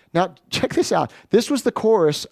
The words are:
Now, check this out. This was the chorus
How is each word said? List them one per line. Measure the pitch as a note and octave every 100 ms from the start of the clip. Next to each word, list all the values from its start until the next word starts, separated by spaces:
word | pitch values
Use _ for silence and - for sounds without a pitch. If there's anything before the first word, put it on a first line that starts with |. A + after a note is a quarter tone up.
| _
Now, | E3 F3+ - _
check | - B3+
this | - -
out. | F3+ C3+ - _
This | A3 -
was | C#4
the | A#3+
chorus | - A3 A3 D#3 D3 -